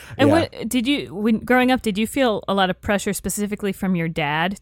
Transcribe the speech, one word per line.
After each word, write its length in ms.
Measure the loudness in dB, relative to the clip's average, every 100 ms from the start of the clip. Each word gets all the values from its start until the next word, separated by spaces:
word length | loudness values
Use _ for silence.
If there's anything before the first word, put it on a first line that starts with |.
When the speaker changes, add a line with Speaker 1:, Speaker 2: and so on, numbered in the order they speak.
| -12 2
Speaker 1:
And 100 | 4
Speaker 2:
Yeah. 60 |
Speaker 1:
what 340 | 4 2 -4 -4
did 180 | -2 0
you, 280 | 0 -2
when 240 | -2 0 2
growing 320 | 4 4 4
up, 80 | 2
did 160 | 0 -2
you 80 | -2
feel 380 | 0 0 0 0
a 80 |
lot 160 | 2 2
of 100 | 0
pressure 320 | -2 -2 -2
specifically 600 | -6 -6 -4 -4 -4 -6
from 240 | -4 -2 0
your 100 | -2
dad 520 | -2 -2 0 -2 -4